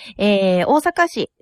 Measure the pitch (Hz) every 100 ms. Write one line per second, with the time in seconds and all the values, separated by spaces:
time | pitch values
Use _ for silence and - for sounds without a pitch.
0 | - - 208 202 190 180 - 294 349 339
1 | 339 - - _